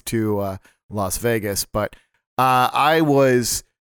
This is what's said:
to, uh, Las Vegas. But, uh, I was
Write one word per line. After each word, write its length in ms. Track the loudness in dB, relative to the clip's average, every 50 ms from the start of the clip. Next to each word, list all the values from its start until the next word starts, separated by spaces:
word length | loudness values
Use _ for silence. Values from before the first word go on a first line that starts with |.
| -8
to, 340 | -4 -4 -2 -2 -2 -2 -2
uh, 160 | -4 -6 -8 -10 _ _ _ _ _ -12
Las 280 | -8 -6 -6 -4 -4 -4
Vegas. 460 | -2 -2 -2 -2 -2 -4 -6 -6 -6
But, 300 | -6 -6 -6 -6 -6 -8 -12 _ _ _ _ _ _ _ 0
uh, 320 | 0 2 2 2 2 0 0
I 300 | 0 2 2 2 2 2
was 600 | 4 4 4 4 4 4 2 0 0 -4 -6 -8 _ _ _ _ _ _